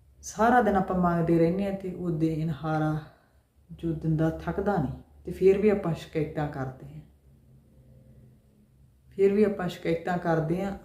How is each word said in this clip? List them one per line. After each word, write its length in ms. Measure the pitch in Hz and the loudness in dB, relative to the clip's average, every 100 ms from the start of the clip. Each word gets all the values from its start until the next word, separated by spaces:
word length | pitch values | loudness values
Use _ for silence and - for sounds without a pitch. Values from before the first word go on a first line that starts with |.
| _ _ | _ _
ਸਾਰਾ 400 | - 190 226 247 | -10 2 4 6
ਦਿਨ 140 | 208 196 | 4 2
ਆਪਾਂ 240 | 185 180 | 0 0
ਮੰਗਦੇ 400 | 175 170 165 165 | 2 2 2 4
ਰਹਿੰਦੇ 260 | 165 190 196 | 4 2 -2
ਹਾਂ 80 | |
ਤੇ 220 | 190 185 175 | -4 -8 -6
ਉਹ 160 | 175 | -4
ਦੇਣਹਾਰਾ 880 | 156 160 151 165 143 160 156 156 156 156 - _ _ _ _ - | 0 0 0 -4 -4 -2 0 0 -2 -6 -18 _ _ _ _ -20
ਜੋ 220 | 165 170 | -8 -6
ਦਿੰਦਾ 360 | 156 160 156 160 | -4 0 0 0
ਥੱਕਦਾ 480 | 160 - 170 196 185 | -2 -6 -4 0 0
ਨਹੀਂ, 240 | 131 - - - - | -2 -6 -16 -18 -12
ਤੇ 60 | |
ਫਿਰ 260 | 180 185 196 | 2 4 6
ਵੀ 120 | 214 | 4
ਆਪਾਂ 240 | 196 165 | 2 0
ਸ਼ਿਕਾਇਤਾਂ 540 | 156 - 160 151 - 147 | -4 -6 -4 -4 -4 -6
ਕਰਦੇ 460 | 139 131 - 143 | -6 -8 -10 -16
ਹਾਂ, 80 | - - _ _ _ _ - _ _ - - - - - _ _ _ _ _ _ _ _ | -18 -20 _ _ _ _ -20 _ _ -20 -20 -20 -20 -20 _ _ _ _ _ _ _ _
ਫਿਰ 240 | - 196 | 0 2
ਵੀ 100 | 202 | 4
ਆਪਾਂ 240 | 202 202 175 | 2 0 -6
ਸ਼ਿਕਾਇਤਾਂ 500 | - 170 165 - 175 | -4 -4 -2 -2 -2
ਕਰਦੇ 480 | 170 170 156 180 196 | 0 0 0 -2 -4
ਹਾਂ। 140 | 196 | -8